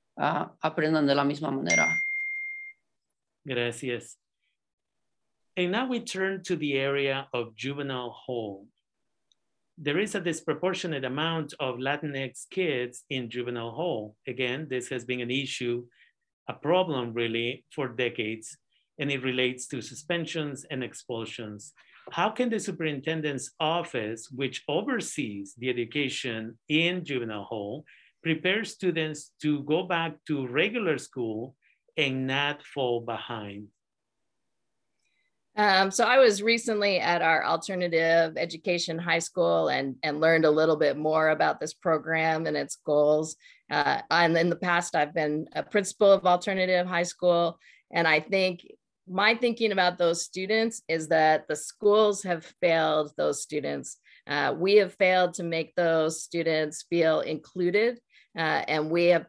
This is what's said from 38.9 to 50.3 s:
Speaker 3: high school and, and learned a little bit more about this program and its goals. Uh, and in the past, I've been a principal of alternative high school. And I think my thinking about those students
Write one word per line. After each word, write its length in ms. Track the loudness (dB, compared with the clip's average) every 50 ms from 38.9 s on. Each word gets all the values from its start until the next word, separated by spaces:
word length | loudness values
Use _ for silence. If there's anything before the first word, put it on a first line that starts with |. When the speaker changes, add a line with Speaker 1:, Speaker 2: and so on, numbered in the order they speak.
| -4
Speaker 3:
high 220 | -4 -2 0 0 0
school 480 | -2 -2 0 0 2 4 4 2 2
and, 280 | 2 0 0 -2 -4 -6 -4
and 200 | -4 -4 0 2
learned 240 | 4 6 6 6 6
a 60 | 6
little 260 | 6 6 4 4 4
bit 180 | 4 4 2 2
more 340 | 2 0 0 2 4 4 4
about 300 | 4 4 2 2 2 0
this 140 | -6 -8 -10
program 760 | -4 0 0 0 2 0 0 0 2 2 2 2 0 0
and 80 | -2 -2
its 220 | -2 -4 -6 -8 -8 _
goals. 500 | 2 4 6 6 6 6 4 2 -2 -8 -14 _ -20 -20 _ _ -2
Uh, 300 | 0 2 2 2 2 0 0 0
and 280 | 2 4 4 4 4
in 120 | 4 2 2
the 60 | 0
past, 400 | 0 0 0 0 0 0 0 0
I've 180 | 0 0 0 0
been 340 | -2 0 0 -2 -2 -4 -6 -6
a 80 | -8
principal 480 | -6 -2 0 0 0 0 0 4 6 8
of 160 | 8 8 6
alternative 600 | 4 4 4 2 0 0 0 2 2 2 2 2
high 160 | 0 0 0 -2
school. 560 | -2 -4 0 2 4 4 4 4 0 -2 -6 _ -20 -20 _ _ _
And 160 | 0 2 4
I 140 | 4 4 4
think 440 | 2 2 0 2 2 0 0 -4 -10 -18 -20 _ _ _ _ _ _ -6
my 260 | -2 2 2 2 4
thinking 380 | 4 2 0 0 0 0 0 2
about 240 | 4 2 2 2
those 260 | 2 2 2 2 0 -4
students 600 | -6